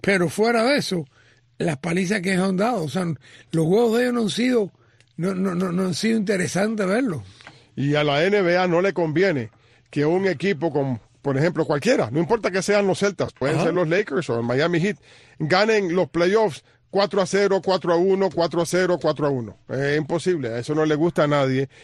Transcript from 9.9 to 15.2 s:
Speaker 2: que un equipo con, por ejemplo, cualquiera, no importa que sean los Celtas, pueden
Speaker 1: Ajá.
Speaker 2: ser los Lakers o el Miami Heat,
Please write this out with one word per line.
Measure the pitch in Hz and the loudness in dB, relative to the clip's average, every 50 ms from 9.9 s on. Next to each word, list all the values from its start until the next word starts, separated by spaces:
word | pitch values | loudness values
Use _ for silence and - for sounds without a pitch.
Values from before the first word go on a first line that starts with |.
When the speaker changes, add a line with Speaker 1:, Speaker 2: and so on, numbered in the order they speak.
Speaker 2:
que | - 151 143 | -4 0 0
un | 151 170 185 196 | 2 2 2 0
equipo | 196 180 127 160 196 202 135 156 170 139 | 0 -2 0 -2 -2 -2 0 -2 -2 -2
con, | 151 139 135 127 110 - _ _ _ | 0 -2 -2 -4 -6 -8 _ _ _
por | _ 139 135 135 | _ -2 0 2
ejemplo, | 151 175 165 151 160 | 0 0 0 0 -2
cualquiera, | - 156 147 135 214 262 254 165 110 | 0 -2 -2 2 2 2 2 0 -2
no | 113 151 | 0 -2
importa | 175 147 226 226 - 214 | 0 0 0 0 0 -2
que | 180 190 180 | -2 -2 0
sean | - 202 208 202 196 | 2 2 2 2 2
los | 175 - | 0 0
Celtas, | 196 202 190 - 131 117 - | 0 -2 -2 -2 -6 -6 -4
pueden | - 127 139 156 139 | -4 -2 -2 0 0
Speaker 1:
Ajá. | 165 | 0
Speaker 2:
ser | 160 165 | 0 0
los | 180 180 156 | 0 0 0
Lakers | 165 190 214 - 285 196 147 - | 0 0 0 -2 -2 -4 -2 -2
o | 120 117 | -4 -2
el | 117 | -2
Miami | 117 123 131 151 170 175 170 | 0 0 0 0 2 2 0
Heat, | 160 208 196 - _ - - - | 0 0 -2 -4 _ -20 -20 -20